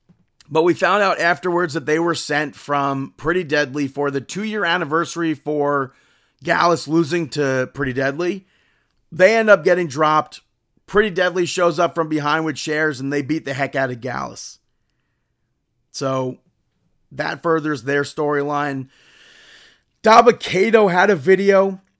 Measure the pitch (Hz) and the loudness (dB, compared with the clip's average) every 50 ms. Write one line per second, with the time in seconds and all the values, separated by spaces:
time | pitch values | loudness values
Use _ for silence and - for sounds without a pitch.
0 | _ _ _ _ _ _ _ - _ - 147 160 165 180 165 - 190 175 190 208 | _ _ _ _ _ _ _ -20 _ -2 0 2 4 2 2 2 2 2 2 2
1 | 202 196 - - 156 170 175 - - 185 175 170 180 160 135 160 127 131 156 165 | 2 0 0 0 0 0 0 0 -2 -2 0 0 0 -2 -4 -6 -2 -2 0 0
2 | 170 175 156 - - - 147 147 151 139 - - - - 143 143 139 139 139 135 | 0 0 -2 -2 -4 -2 -2 -2 -2 -4 -8 -12 -6 -4 -2 -2 -2 -2 -2 -4
3 | 135 - - - - 156 175 185 175 135 143 147 147 131 131 147 143 135 139 143 | -6 -8 -10 -6 -4 -2 -2 -2 -2 -2 -2 -2 -2 -2 -4 -4 -6 -4 -4 -4
4 | 143 143 135 139 113 - - 185 214 214 214 214 190 170 170 180 170 139 151 165 | -4 -4 -4 -6 -6 -8 -8 -8 -6 -6 -4 -4 -2 -2 -2 -2 -2 -2 -2 -2
5 | 170 - - 170 165 160 151 131 - 151 151 147 143 143 143 139 135 127 _ _ | -2 -4 -4 -4 -4 -4 -4 -4 -6 -4 -2 -2 0 0 0 -2 -2 -6 _ _
6 | _ _ _ _ _ _ _ _ 131 165 170 165 160 175 170 - - 139 156 165 | _ _ _ _ _ _ _ _ -2 0 2 2 2 2 2 0 0 0 0 0
7 | 165 135 165 175 165 135 - 143 143 135 131 131 127 127 - 135 143 131 123 131 | 0 0 -2 -4 -4 -4 -4 -2 -2 0 0 -2 -4 -4 -6 -6 -6 -4 -4 -2
8 | 135 139 139 151 175 180 202 190 - _ _ _ _ _ _ _ _ _ _ _ | -2 -2 -2 -4 -4 -4 -4 -6 -10 _ _ _ _ _ _ _ _ _ _ _
9 | _ _ - 165 180 202 220 226 220 220 202 175 151 180 - 180 175 151 127 147 | _ _ 2 4 6 6 6 4 4 4 4 4 4 2 2 2 0 -2 -2 0
10 | 156 151 156 156 151 - - - _ _ _ _ _ _ _ _ _ - - 202 | 2 2 2 2 0 -2 -8 -20 _ _ _ _ _ _ _ _ _ -2 0 2
11 | 220 214 170 180 180 180 170 185 175 139 - 185 180 170 156 160 175 165 131 165 | 2 2 0 0 0 0 0 -2 -2 -2 0 0 0 2 2 2 0 0 0 -2
12 | 165 156 156 151 143 147 151 160 160 160 139 - - 160 151 151 156 156 139 123 | -4 -2 -2 -2 -2 0 -2 0 -2 -4 -4 -6 -6 -4 -2 0 0 -2 -2 -4
13 | 135 139 143 143 139 127 156 160 - 165 135 131 139 131 - 139 135 127 123 117 | -6 -4 -4 -4 -2 -2 -4 -4 -4 -6 -6 -4 -4 -4 -2 -4 -4 -4 -6 -8
14 | 117 127 120 - 135 127 - - - - - _ _ _ _ _ _ _ _ _ | -8 -8 -8 -8 -8 -10 -12 -14 -16 -18 -20 _ _ _ _ _ _ _ _ _
15 | _ _ _ _ _ _ _ _ _ _ _ _ _ _ _ _ _ _ - - | _ _ _ _ _ _ _ _ _ _ _ _ _ _ _ _ _ _ -10 -6
16 | 139 135 135 131 131 131 127 - _ _ _ _ _ _ _ _ _ _ _ _ | -4 -4 -2 -2 -4 -6 -8 -12 _ _ _ _ _ _ _ _ _ _ _ _
17 | _ _ - 131 147 160 160 143 - 170 160 160 147 156 151 123 107 135 139 143 | _ _ -8 -6 -6 -6 -6 -4 -2 0 0 0 0 -2 -4 -4 -4 -2 0 0
18 | 143 139 - - 151 147 147 143 143 147 147 143 147 143 139 135 127 - _ _ | -2 -2 -4 -4 -2 -2 -2 -2 -2 -2 -4 -4 -4 -4 -6 -6 -10 -12 _ _
19 | _ _ _ _ _ - - - - - - - - _ _ _ _ _ _ _ | _ _ _ _ _ -20 -20 -20 -20 -20 -20 -20 -20 _ _ _ _ _ _ _
20 | - 220 220 233 226 240 208 - - - 165 180 202 226 214 226 214 185 175 185 | 4 6 8 8 8 6 4 2 0 -4 -2 0 2 4 4 4 4 4 4 4
21 | 190 208 202 151 127 175 190 180 202 196 196 190 196 196 190 190 _ _ _ | 4 4 2 2 4 4 4 4 4 4 4 4 4 2 -2 -8 _ _ _